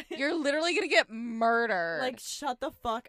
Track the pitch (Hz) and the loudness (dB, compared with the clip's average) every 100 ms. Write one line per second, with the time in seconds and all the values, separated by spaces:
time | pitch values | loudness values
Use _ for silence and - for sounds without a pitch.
0 | - 233 277 339 285 285 330 349 381 359 | -6 -2 0 0 0 2 2 0 4 4
1 | 277 220 233 226 226 233 233 190 165 165 | 4 -2 -8 0 2 4 2 0 0 -2
2 | 254 233 - - 285 247 285 - 240 220 | -4 -6 -10 -8 -6 -4 -6 -6 -6 -6